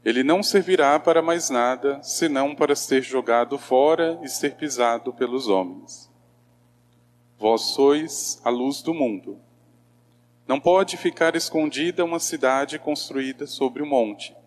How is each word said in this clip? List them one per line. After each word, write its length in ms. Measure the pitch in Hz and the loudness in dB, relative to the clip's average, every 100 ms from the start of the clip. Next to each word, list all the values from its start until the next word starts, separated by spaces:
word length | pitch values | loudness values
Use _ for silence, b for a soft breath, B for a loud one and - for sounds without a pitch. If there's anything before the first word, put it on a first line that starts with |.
Ele 200 | 113 120 | 0 2
não 180 | 135 180 | 2 2
servirá 580 | 202 202 180 180 139 151 | 2 0 2 4 4 4
para 220 | 170 165 | 4 2
mais 300 | 165 170 - | 2 -2 -2
nada, 500 | 127 123 127 139 139 | 0 0 0 -2 -4
senão 540 | - - 165 135 143 | -8 -2 0 0 -2
para 200 | 147 143 | 0 0
ser 280 | 143 - 131 | 0 2 0
jogado 540 | 127 131 117 117 120 139 | 2 -4 2 2 2 -4
fora 600 | - 127 147 165 165 165 | 2 4 4 4 0 -4
e 40 | 139 | -8
ser 280 | - 147 | -4 -4
pisado 580 | - 151 127 120 117 131 | -4 -8 0 0 0 -6
pelos 340 | 123 123 131 123 | -4 -2 -2 0
homens. 640 | 95 90 92 - - - _ _ _ _ _ _ _ _ _ _ _ _ _ | 0 0 -10 -18 -20 -20 _ _ _ _ _ _ _ _ _ _ _ _ _
Vós 240 | 107 113 | 2 2
sois 800 | - - 139 147 160 - - - | 0 4 4 4 -2 -8 -8 -4
a 60 | 117 | -4
luz 320 | 123 131 143 | -2 -2 -4
do 140 | - | -6
mundo. 420 | 165 127 98 - 101 _ _ _ _ _ _ _ _ _ _ - | -2 -2 -4 -10 -18 _ _ _ _ _ _ _ _ _ _ -4
Não 120 | 139 | 0
pode 380 | 170 185 190 170 | 4 4 2 -2
ficar 380 | 180 - 165 | -4 0 0
escondida 680 | 165 - 165 151 135 165 175 | 0 -4 -2 -2 -2 -4 -2
uma 160 | 170 170 | -2 -2
cidade 600 | - 156 131 135 139 151 | -6 -2 0 0 -2 -6
construída 680 | - 147 - 135 135 131 | -6 -6 -6 -6 -6 -10
sobre 380 | 143 - 135 120 | -12 -4 -4 -2
um 20 | |
monte. 500 | 147 135 110 101 - - | 0 0 0 -4 -14 -18